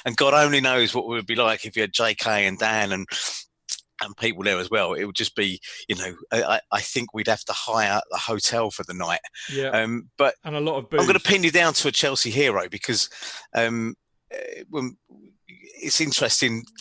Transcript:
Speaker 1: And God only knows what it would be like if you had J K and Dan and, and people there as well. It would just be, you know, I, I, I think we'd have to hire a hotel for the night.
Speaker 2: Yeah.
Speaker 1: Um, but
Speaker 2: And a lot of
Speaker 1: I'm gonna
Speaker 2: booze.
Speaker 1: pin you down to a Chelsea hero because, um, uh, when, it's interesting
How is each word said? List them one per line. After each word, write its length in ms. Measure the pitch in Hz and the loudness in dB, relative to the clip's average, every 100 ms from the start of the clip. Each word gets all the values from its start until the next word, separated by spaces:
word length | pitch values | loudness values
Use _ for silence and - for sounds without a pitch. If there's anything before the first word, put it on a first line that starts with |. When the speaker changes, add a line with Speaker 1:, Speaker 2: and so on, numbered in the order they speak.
| 127 | -4
Speaker 1:
And 100 | 110 | 2
God 160 | 139 | 6
only 280 | 147 147 143 | 6 6 4
knows 320 | 131 127 117 | 4 4 2
what 80 | 127 | 0
it 60 | 113 | -2
would 180 | 117 101 | -4 -4
be 80 | |
like 320 | 113 113 110 110 | 2 2 2 -4
if 100 | 113 | -2
you 60 | |
had 100 | 104 | -2
J 220 | - 113 | 2 0
K 320 | 107 117 104 98 | 0 0 2 2
and 120 | 92 | 2
Dan 340 | 110 110 101 | 0 2 0
and, 140 | 95 92 - - - - _ - - - - | -2 -4 -6 -6 -8 -14 _ -12 -12 -12 -12
and 160 | 104 101 | -10 -4
people 260 | 113 92 | -4 -2
there 160 | 98 92 | -2 0
as 100 | 92 | 0
well. 260 | 107 90 | 0 0
It 100 | 87 | -2
would 100 | 101 | -4
just 220 | 92 110 - | -2 -4 -2
be, 240 | 101 90 - - - | -2 -4 -12 -14 -8
you 60 | |
know, 180 | 92 92 87 - | -6 -6 -10 -4
I, 100 | 113 | 0
I, 180 | 92 110 - | 2 0 0
I 80 | 101 | -4
think 340 | - 131 120 | -2 -6 -6
we'd 140 | 107 107 | -4 -2
have 160 | 107 | -2
to 80 | - | -2
hire 480 | - - 113 104 101 - | -6 -2 0 2 0 -2
a 60 | - | -6
hotel 500 | - 110 - 117 110 | -4 -2 0 0 -2
for 100 | - | -4
the 120 | 90 | -10
night. 260 | 90 85 87 - - - | -8 -4 -4 -6 -16 -10
Speaker 2:
Yeah. 200 | 139 135 | -6 0
Speaker 1:
Um, 420 | 110 113 117 - - | 0 0 -4 -8 0
but 160 | 139 - | 2 2
Speaker 2:
And 140 | 165 147 | -6 -4
a 40 | |
lot 160 | 151 139 | -2 -2
of 80 | - | -2
Speaker 1:
I'm 160 | 156 175 | 0 4
gonna 60 | |
Speaker 2:
booze. 80 | 185 | 2
Speaker 1:
pin 220 | - 196 | 4 2
you 80 | 170 | 4
down 200 | 175 170 | 4 4
to 120 | 147 147 | 4 0
a 60 | |
Chelsea 380 | - 147 135 123 | 2 0 0 0
hero 380 | 117 139 101 90 | 2 2 2 -2
because, 400 | 101 - 110 - - - - - | -6 -2 0 -2 -4 -14 -14 -6
um, 400 | 117 117 117 113 - _ _ _ | 0 0 0 -4 -8 _ _ _
uh, 300 | - - - - | -12 -12 -14 -10
when, 260 | 156 127 - _ - 208 _ _ | -6 -6 -10 _ -20 -20 _ _
it's 540 | - - - 156 - | -20 -20 -10 -2 0
interesting 640 | 156 127 123 - 131 113 117 - | 0 0 2 2 2 0 -8 -6